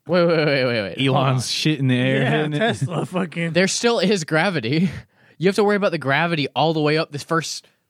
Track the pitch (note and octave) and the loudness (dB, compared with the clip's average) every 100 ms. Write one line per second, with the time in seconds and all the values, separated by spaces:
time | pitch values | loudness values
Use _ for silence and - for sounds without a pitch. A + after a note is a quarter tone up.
0 | - F3+ E3+ E3 D3+ C#3 B2+ A#2 F#2+ - | -2 2 2 2 2 2 0 0 -4 -2
1 | C3+ C3+ C3+ C3 - - D#3 D3 C3 B2 | 2 2 2 2 -2 -2 0 0 0 2
2 | C3 C3+ C3+ D3+ D3+ D3 A3+ - C#3+ D3+ | 2 0 0 0 -2 0 -2 -2 -4 -6
3 | D3 F3+ F3+ E3+ E3 E3 F#3+ - A#3 A#3 | -6 -4 -4 -4 -2 0 0 0 0 0
4 | F#3 G#3 D#3 D#3 F#3+ D#3+ A2 D#3+ F3+ - | 0 0 0 0 0 -2 -2 0 0 -4
5 | - _ _ - F3 G3+ G3+ G#3 F#3+ D#3+ | -16 _ _ -2 0 2 2 2 0 -2
6 | C3+ C#3 E3+ E3 C3+ B2 D#3+ D#3+ D3 D#3 | 0 0 0 0 -2 0 0 2 2 0
7 | E3 C#3+ - E3 - - - _ | -2 -8 -4 -4 -4 -10 -16 _